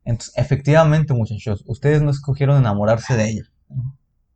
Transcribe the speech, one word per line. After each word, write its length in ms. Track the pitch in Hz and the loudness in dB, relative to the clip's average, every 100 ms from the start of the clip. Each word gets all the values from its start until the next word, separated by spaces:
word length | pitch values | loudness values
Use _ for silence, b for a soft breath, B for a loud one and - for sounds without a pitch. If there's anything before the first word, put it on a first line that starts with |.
Entonces, 300 | - 113 - - | -8 -6 -6 -6
efectivamente, 800 | 131 139 139 156 156 156 147 | -2 -2 2 4 4 2 0
muchachos, 480 | 123 107 104 - 101 - | 0 -2 -6 -6 -8 -8
ustedes 360 | 113 143 151 | -4 0 2
no 80 | 147 | 2
escogieron 480 | 139 - 135 139 143 | -2 -4 -2 2 4
enamorarse 580 | 120 101 104 113 - 120 | 2 0 0 0 0 -2
de 140 | 107 | -2
ella. 120 | 110 - _ _ 135 123 - _ _ _ | -4 -10 _ _ -12 -10 -12 _ _ _